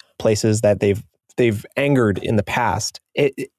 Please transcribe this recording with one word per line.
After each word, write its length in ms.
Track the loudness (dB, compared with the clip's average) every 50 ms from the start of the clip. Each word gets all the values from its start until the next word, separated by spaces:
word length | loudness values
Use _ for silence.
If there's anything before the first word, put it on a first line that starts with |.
| -20 _ _
places 440 | -2 0 0 0 2 2 0 2 2
that 180 | 2 2 2 2
they've, 240 | 2 0 0 0 -4 _ _ _ _ _ _
they've 260 | 0 0 0 0 -2 -6 -8 -6
angered 400 | -2 0 2 2 2 2 2 0
in 180 | -2 -2 -2 -2
the 60 | -2
past. 580 | -2 -2 -2 -2 0 0 -2 -2 -6 -8 -10 -14 _ _ -4
It, 380 | -2 -2 -2 -2 -4 -12 -14 _